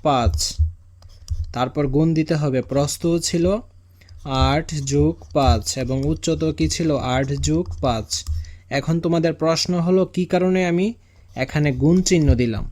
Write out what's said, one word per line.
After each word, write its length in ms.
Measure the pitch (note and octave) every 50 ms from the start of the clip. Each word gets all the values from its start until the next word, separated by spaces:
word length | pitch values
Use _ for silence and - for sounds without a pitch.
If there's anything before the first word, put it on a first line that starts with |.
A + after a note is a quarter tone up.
| -
পাঁচ, 300 | D#3 C#3 B2+ A#2 A2+ - - - - - - - - - - - - - - - - - - - - - - - - -
তারপর 300 | B2 B2+ B2+ - D3+ C#3+
গুণ 220 | C3+ C3 D3 D#3 E3 E3 D#3
দিতে 160 | D#3 - E3+ D3+
হবে। 180 | D3 C#3+ C3 C3 B2 -
প্রস্থও 460 | C3 C#3 C#3+ C#3 - - - E3+ E3+ E3+ E3+ -
ছিল 180 | - E3+ E3+ F3+ G3 A3 B3 - _ - - - - - - - - - - C#3+ C3+ C3 C3+ C3+
আট 200 | C#3 D3+ E3 - D#3+ D3+ C#3 C#3
যোগ 220 | C#3 C#3+ D3 D#3 E3+ - - - -
পাঁচ 280 | D3+ C#3 B2+ A#2 A2 - - - C#3
এবং 180 | C3 A#2+ C3 C3+ C3+ D3
উচ্চতা 380 | D#3+ - - - D#3+ D#3 D#3+ D#3+ D3+ -
কী 80 | E3 D#3+
ছিল? 220 | - - F3 D#3 D3 B2+ A#2 B2+ B2+
আট 140 | C3 C#3 C3+ C#3+ C#3 C3 D3
যোগ 160 | D#3 E3 F3+ - - - -
পাঁচ। 240 | C3 A#2 A2+ G#2+ - - - - - - - - - - - - - - C#3
এখন 160 | C#3 - E3 E3+ E3
তোমাদের 280 | E3+ E3+ E3+ D#3+ E3+ D#3
প্রশ্ন 380 | - D#3+ D#3+ E3 D#3+ - - F3+ F3 E3
হলো, 160 | F3 F#3 F#3+ F#3 F3+ -
কী 100 | F#3 F3+ E3
কারণে 280 | - F3+ F3+ F#3 F#3 F#3 F#3 F3
আমি 140 | E3+ F3 F#3 G#3+ A#3 - _ _ _ - - - -
এখানে 320 | A#2+ C3 - - D3+ D3 D3
গুণ 240 | C3 B2 C3 D#3 F3 F#3 F3+ -
চিহ্ন 200 | F#3 E3+ D3+ C#3+ C3+
দিলাম? 300 | A#2 B2 A#2 A2 G#2 G#2+ -